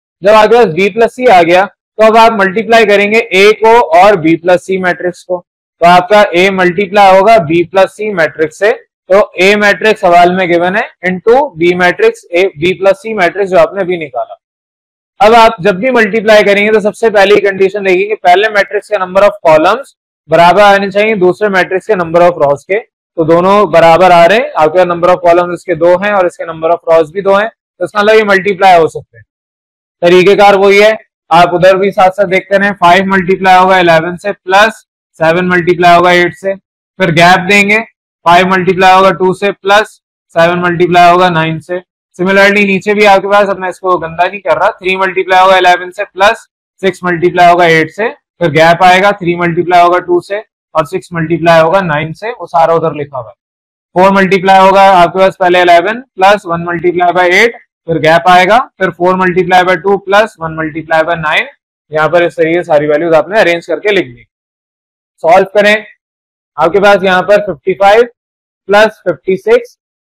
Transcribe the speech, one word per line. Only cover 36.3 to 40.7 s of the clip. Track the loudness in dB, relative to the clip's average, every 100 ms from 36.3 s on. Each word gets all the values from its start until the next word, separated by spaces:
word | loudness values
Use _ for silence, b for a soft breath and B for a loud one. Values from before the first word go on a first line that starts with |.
से, | -4 -8
फिर | -8 _ _ _ -6 -4
gap | 2 2 2 0
देंगे, | 0 0 -2 -4 _ _ _ 0
five | 2 2
multiply | 0 -2 0 2
होगा | 4 2
टू | 0 -2
से | -2 -6
plus | -6 -2 -2 -2 _ _ _ _
seven | -2 0 0
multiply | -4